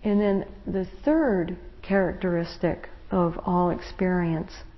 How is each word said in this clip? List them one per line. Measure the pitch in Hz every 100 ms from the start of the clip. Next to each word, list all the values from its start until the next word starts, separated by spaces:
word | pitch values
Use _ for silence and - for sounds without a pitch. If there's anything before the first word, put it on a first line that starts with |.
And | 220 202
then | 208 196 - - -
the | 190 185 - -
third | 311 294 190 170 180 - -
characteristic | - 196 180 - 185 175 170 - 175 175 - - -
of | 190 170 165 -
all | 180 175
experience | - - - 185 180 170 160 180 - -